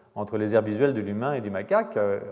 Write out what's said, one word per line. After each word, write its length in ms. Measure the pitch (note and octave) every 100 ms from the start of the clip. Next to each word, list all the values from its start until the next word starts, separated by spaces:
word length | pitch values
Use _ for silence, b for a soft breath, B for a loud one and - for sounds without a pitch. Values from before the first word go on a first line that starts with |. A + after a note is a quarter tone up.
| B
entre 240 | - G#2 A2
les 180 | G#2+ A2
aires 60 |
visuelles 320 | G#2+ G#2+ C#3
de 60 | A#2
l'humain 360 | G2+ G#2 C3 C#3
et 40 |
du 120 | G#2
macaque, 440 | F#2+ G2 G#3 A3 -
euh, 240 | G#2 G2+ G#2+